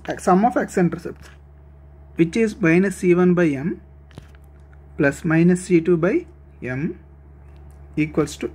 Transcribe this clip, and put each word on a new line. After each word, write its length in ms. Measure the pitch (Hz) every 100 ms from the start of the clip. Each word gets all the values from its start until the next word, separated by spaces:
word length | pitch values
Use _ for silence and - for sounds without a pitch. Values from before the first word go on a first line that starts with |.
| -
x, 180 | 147
sum 200 | - 185
of 120 | 220 330
x-intercepts, 720 | 214 - 175 170 - - - - - - - - - - - -
which 200 | 165 233
is 240 | 220 214
minus 360 | 165 170 190 190
C 180 | 185
one 200 | 175 180
by 120 | 175 170
m 340 | 135 160 359 - - - - - - - - - - - -
plus 260 | 143 143
minus 400 | 165 160 175 180
C 160 | 180 175
two 160 | 165 175
by 300 | 175 320 - - - -
m 380 | 120 131 185 359 - - - - - - - - - -
equals 400 | 151 156 147 -
to 160 | -